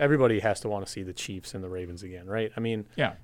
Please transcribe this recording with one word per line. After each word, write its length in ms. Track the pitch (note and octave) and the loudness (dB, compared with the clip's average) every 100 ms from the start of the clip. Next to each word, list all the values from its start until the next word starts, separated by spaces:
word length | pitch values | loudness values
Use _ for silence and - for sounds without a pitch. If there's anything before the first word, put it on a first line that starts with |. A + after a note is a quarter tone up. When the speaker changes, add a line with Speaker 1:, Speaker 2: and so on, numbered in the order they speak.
Speaker 1:
everybody 380 | C#3+ D3+ B2 G#2+ | 4 6 6 6
has 200 | A2 G2 | 2 2
to 80 | G#2+ | -2
wanna 180 | G2+ F#2+ | -4 -4
see 160 | G2 | -8
the 100 | F#2 | -8
Chiefs 400 | F2+ - F#2+ - | -8 -8 -8 -10
and 100 | F#2+ | -8
the 40 | F#2 | -6
Ravens 320 | F#2 F2 F2 | -6 -6 -8
again, 240 | F#2 F2+ F#2 | -12 -10 -4
right? 260 | A2 G#2+ - | -2 0 0
I 40 | |
mean, 260 | A2+ G#2+ G#2 - | 0 -2 -2 0
Speaker 2:
Yeah. 180 | - - | 0 0